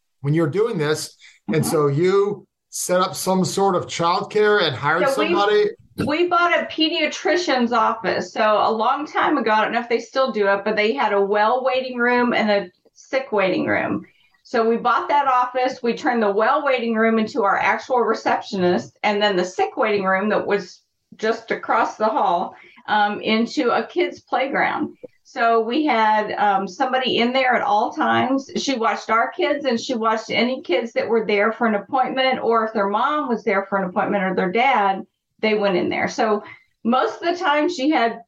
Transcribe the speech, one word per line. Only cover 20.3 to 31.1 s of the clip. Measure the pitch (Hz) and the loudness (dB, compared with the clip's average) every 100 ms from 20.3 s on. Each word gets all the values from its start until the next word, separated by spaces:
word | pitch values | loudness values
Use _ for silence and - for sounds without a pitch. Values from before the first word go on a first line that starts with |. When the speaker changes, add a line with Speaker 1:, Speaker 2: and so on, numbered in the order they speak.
| 190 - | -2 0
Speaker 2:
was | 196 180 - _ _ _ - | -2 -4 -16 _ _ _ -6
just | 220 226 - | -2 -2 -4
across | - - 330 - - | -6 -2 0 0 -2
the | 214 | -2
hall, | 285 202 175 - - - - - | 0 0 0 -2 -10 -20 -14 -2
um, | 208 208 202 | 0 0 -2
into | - 220 233 - 240 | -2 0 0 0 0
a | 220 220 | 0 -2
kids' | 349 359 - | -2 -2 -4
playground. | - - 294 185 - - - - - _ | -6 -4 -2 -2 -2 -2 -6 -10 -20 _
So | _ 269 233 226 | _ -2 2 2
we | 220 269 302 | 0 0 0
had, | 226 214 214 208 | 2 2 2 0
um, | - 202 196 196 | 0 2 2 -2
somebody | - 254 262 254 - | -4 -2 0 0 0
in | 240 | 0
there | 262 254 | 2 2
at | 226 | 2
all | - 208 233 | 2 0 0
times. | - 233 233 240 269 - - | -2 0 2 0 -2 -4 -6
She | - 254 | -2 -2
watched | 220 202 - | 0 -2 0
our | 226 262 | 0 0
kids, | - 359 285 269 | -2 -2 0 -2
and | 233 | -2
she | - | -2
watched | 240 226 220 - | -2 0 -2 -2
any | - 240 262 | -2 0 -2
kids | - 269 233 | -2 -2 -2
that | 262 | -4
were | - | 0